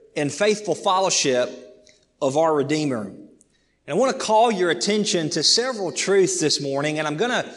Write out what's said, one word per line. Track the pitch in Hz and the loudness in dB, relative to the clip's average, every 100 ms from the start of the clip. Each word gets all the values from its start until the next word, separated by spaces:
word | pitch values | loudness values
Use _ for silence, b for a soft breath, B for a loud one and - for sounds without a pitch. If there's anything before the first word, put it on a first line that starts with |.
| - | -10
in | 160 147 | -4 -4
faithful | - 214 208 180 151 | 0 0 0 -2 -2
fellowship | 202 190 190 - 143 123 123 - - - b b b _ | 2 2 2 2 2 2 0 -6 -20 -20 b b b _
of | 139 143 | -2 2
our | 165 | 2
Redeemer. | 151 135 156 147 120 | 2 0 0 -2 -4
And | 98 92 - - _ _ _ _ - | -6 -14 -20 -20 _ _ _ _ -6
I | |
want | 165 262 | 0 0
to | - - | 0 2
call | 220 240 | 4 4
your | 190 175 | 2 0
attention | 156 202 214 208 180 151 | 0 0 0 0 -2 -2
to | 160 | 0
several | 143 214 262 226 175 | 2 2 0 -4 -6
truths | - - 196 180 - | -4 2 4 4 2
this | 151 147 | 0 0
morning, | 143 135 151 151 | -2 -2 -2 -2
and | 151 | -4
I'm | 151 | -2
gonna | 240 220 - | -2 -2 -4